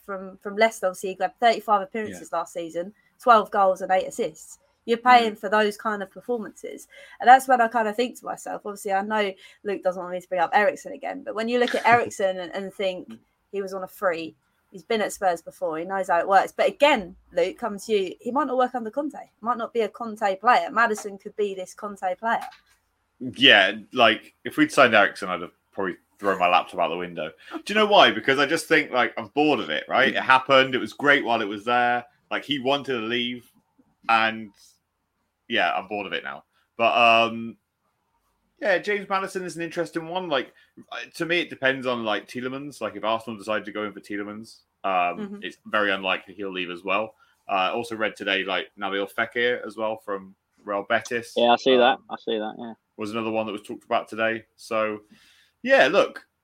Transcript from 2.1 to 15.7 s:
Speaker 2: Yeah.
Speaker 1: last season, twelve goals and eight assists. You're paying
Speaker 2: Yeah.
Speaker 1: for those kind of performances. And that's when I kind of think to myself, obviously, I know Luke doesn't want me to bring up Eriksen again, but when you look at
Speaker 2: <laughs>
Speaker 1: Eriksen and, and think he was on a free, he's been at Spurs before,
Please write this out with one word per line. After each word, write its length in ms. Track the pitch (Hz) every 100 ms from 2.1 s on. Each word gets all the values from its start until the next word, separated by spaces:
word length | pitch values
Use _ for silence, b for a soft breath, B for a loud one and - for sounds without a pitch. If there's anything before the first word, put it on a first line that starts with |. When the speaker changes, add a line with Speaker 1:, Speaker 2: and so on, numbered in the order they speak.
| 180 160
Speaker 2:
Yeah. 80 | 170
Speaker 1:
last 140 | 170
season, 420 | 180 170 165 185 - _ _
twelve 300 | 254 220 190
goals 300 | 208 190 185
and 80 | 185
eight 160 | 190 185
assists. 500 | - 175 160 - - _ _ -
You're 120 | 233
paying 360 | 254 247 226
Speaker 2:
Yeah. 60 | 208
Speaker 1:
for 100 | 202
those 280 | 214 208 208
kind 240 | 226 202
of 80 | 190
performances. 800 | 185 - 240 196 - - - - B B B
And 80 | 226
that's 200 | 262 262
when 140 | 247
I 60 | 226
kind 200 | 233 214
of 80 | 214
think 220 | 247 -
to 60 | 208
myself, 380 | 190 190 175 208
obviously, 260 | 202 202
I 80 | 190
know 300 | 208 214 202 190 B B
Luke 200 | 202 185
doesn't 180 | 185 185
want 120 | 175
me 80 | 180
to 60 | -
bring 120 | 180
up 80 | 165
Eriksen 400 | 202 202 - -
again, 280 | 190 - -
but 120 | - 202
when 120 | 226
you 120 | 247
look 160 | 254 -
at 100 | 220
Speaker 2:
<laughs> 20 |
Speaker 1:
Eriksen 500 | 240 220 - 190 185
and, 120 | 175 196
and 180 | 196
think 340 | - 190 180 - 226 _ _ _
he 100 | 196
was 100 | 190
on 100 | 190
a 40 | 185
free, 480 | - 190 165 160 - _ _ _
he's 120 | 190
been 180 | - 220
at 100 | 190
Spurs 280 | - 190 170
before, 380 | - - 175